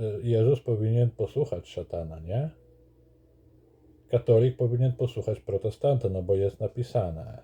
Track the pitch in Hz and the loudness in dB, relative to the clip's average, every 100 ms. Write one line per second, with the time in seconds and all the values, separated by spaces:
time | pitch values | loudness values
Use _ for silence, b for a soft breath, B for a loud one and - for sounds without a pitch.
0 | 110 104 120 113 113 139 - 110 107 117 | -6 -4 0 4 4 2 0 0 2 4
1 | 120 - 104 139 147 87 - - 87 87 | 2 0 -4 -2 -2 -4 -8 -12 -8 -6
2 | 80 80 80 110 156 - _ - _ _ | -8 -10 -6 -4 -4 -8 _ -20 _ _
3 | _ _ _ _ _ _ _ _ _ - | _ _ _ _ _ _ _ _ _ -20
4 | - 117 - 113 127 127 123 120 131 123 | 0 0 4 6 4 2 -2 2 0 0
5 | 123 - 101 107 - 98 110 - 139 135 | -4 -4 -6 -6 -4 -4 -2 -2 0 0
6 | 101 92 90 98 98 - 110 - 123 120 | 0 -2 0 2 0 -2 -8 -6 -4 -2
7 | 92 80 78 - | -2 -6 -12 -16